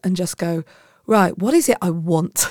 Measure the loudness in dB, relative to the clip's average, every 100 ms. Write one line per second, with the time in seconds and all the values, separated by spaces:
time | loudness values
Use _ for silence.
0 | -2 -2 -4 -4 -4 -4 -6 _ _ _
1 | 0 2 2 0 2 2 2 0 0 -2
2 | 0 0 0 -4 -6